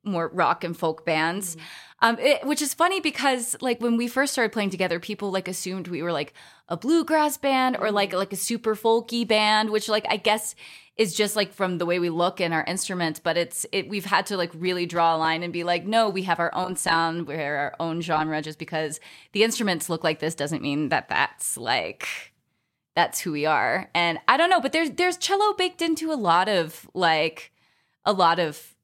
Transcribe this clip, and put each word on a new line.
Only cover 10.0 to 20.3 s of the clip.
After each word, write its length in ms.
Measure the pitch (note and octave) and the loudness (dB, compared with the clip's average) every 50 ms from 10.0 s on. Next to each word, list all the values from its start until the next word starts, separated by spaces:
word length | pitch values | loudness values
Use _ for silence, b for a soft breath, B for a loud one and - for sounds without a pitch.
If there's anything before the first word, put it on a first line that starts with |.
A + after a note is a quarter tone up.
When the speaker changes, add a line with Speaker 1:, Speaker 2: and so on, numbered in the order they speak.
| G#3+ - | 2 0
Speaker 1:
I 80 | - | -2
guess 360 | G3 - A3 G#3 A3 - - - B B B B B B B B | 2 2 2 2 2 -2 -8 -12 B B B B B B B B
is 160 | - A3 F#3 - | 0 0 0 2
just, 220 | - G#3+ G3 - | 0 0 2 2
like, 160 | G#3+ G3+ G3+ - | 0 0 0 0
from 240 | - G3 F#3 F3+ | -2 -2 0 0
the 80 | E3 F3 | -2 0
way 140 | E3+ F3 F3+ | 0 2 2
we 100 | F3 F3 | 2 0
look 320 | D#3+ E3+ F3 F#3 F3+ - | 2 2 2 0 2 0
and 120 | F3+ E3 E3 | -2 0 0
our 120 | D#3+ - | 0 0
instruments, 560 | - - - - - F#3+ F3+ E3+ D#3 D3+ - | 0 -4 -4 -4 -4 -2 -2 -2 -2 -2 -2
but 160 | _ E3+ E3 | _ 0 0
it's, 280 | F3 E3+ E3+ - - - - | 0 0 -2 -4 -8 -8 -4
it, 160 | - G3 F#3+ | -4 -4 -4
we've 160 | - G#3 G3+ F3 | -2 -6 -6 -2
had 200 | F#3 G3+ - F#3+ | 2 2 2 2
to, 80 | - G#3 | 0 -2
like, 140 | F#3 F3 E3+ E3+ | -2 -2 -4 -4
really 320 | D#3+ F3 F#3 F3+ F3+ F3 | -4 -2 -2 0 -2 -2
draw 300 | E3 E3+ E3+ E3 E3 E3 | -2 0 2 2 4 2
a 20 | |
line 260 | D#3+ D#3+ D#3+ D#3+ D#3+ F3 | 2 2 0 0 -2 -4
and 100 | F3 E3 | -6 -6
be 100 | E3+ E3+ | -4 0
like, 220 | F3 F3 F3 E3+ | 0 0 0 0
"No, 240 | G3 A3 A3+ A3+ G#3 | 0 2 2 2 2
we 140 | F3+ F#3+ F#3 | 0 -2 -2
have 160 | F#3+ E3+ E3 | -2 0 0
our 120 | E3+ E3 - | 0 -2 -2
own 220 | - F#3 F3+ F#3 | -4 -4 -4 -4
sound, 500 | - - F3 E3 E3 E3 E3 E3 E3+ E3 | -4 0 0 2 2 2 0 -2 -4 -6
we're 280 | C#3+ C#3+ D#3+ D3+ C#3+ D3+ | -6 -6 -4 -4 -4 -2
our 180 | C#3 C#3+ - - - | -2 -4 -4 -4 -6
own 220 | E3+ E3 D#3+ E3+ | -6 -4 -4 -4
genre." 400 | E3 E3 E3 D#3 D#3 D#3 D#3 D#3 | -2 0 0 0 0 -2 -4 -4
Just 180 | D3+ D#3 D3+ _ | -6 -8 -10 _
because 400 | E3 - F3 D#3 D#3 D3+ D3+ - B B B B B B | -12 -6 -4 -4 -4 -4 -6 -10 B B B B B B
the 120 | _ G3+ G#3+ | _ 2 2
instruments 440 | A#3 A3+ - A#3 F#3+ F3+ D#3 - - | 2 2 0 0 0 0 0 -2 -4
look 140 | E3+ D#3+ - | -4 0 0
like 160 | D#3+ D#3 - | -2 -2 0
this 160 | D#3 D#3 | -4 -4